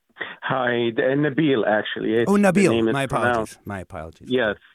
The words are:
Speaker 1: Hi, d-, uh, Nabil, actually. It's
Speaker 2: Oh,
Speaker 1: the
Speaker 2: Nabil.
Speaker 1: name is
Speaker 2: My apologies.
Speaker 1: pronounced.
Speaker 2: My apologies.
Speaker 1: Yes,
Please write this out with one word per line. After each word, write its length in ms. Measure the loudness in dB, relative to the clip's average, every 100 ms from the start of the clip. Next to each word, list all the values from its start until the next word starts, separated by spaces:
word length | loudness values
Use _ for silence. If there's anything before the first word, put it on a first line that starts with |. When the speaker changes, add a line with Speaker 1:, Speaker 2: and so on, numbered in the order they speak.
| _ -14 -14 -10
Speaker 1:
Hi, 480 | -6 -2 0 0 0
d-, 140 | 0
uh, 20 | 0 0
Nabil, 520 | 0 0 2 2 2
actually. 480 | 0 -2 -6 -2 0
It's 160 | 2
Speaker 2:
Oh, 40 | 4
Speaker 1:
the 160 | 4
Speaker 2:
Nabil. 180 | 4 4
Speaker 1:
name 160 | 4 2
is 60 |
Speaker 2:
My 100 | 0
apologies. 280 | -2 0 0
Speaker 1:
pronounced. 360 | 0 -2 -10 -10
Speaker 2:
My 120 | -10
apologies. 460 | -10 -12 -12 -14 -2
Speaker 1:
Yes, 240 | 0 0 -2 -10